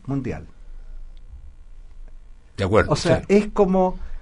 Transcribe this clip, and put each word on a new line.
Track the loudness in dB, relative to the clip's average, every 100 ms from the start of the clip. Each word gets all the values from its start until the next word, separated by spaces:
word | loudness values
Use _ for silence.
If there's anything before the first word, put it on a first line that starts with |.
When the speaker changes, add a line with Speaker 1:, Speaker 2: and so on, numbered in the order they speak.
| -4
Speaker 1:
mundial. | -4 -4 -8 -10 -16 -14 -14 -12 -12 -12 -14 -16 -16 -16 -18 -18 -18 -18 -16 -16 -16 -18 -20 -20 -4
Speaker 2:
De |
acuerdo, | 4 4 6
Speaker 1:
O | 2
sea, | 4 2
Speaker 2:
sí. | 6
Speaker 1:
es | 4 4
como | 2 4 6 4 0 -6 -6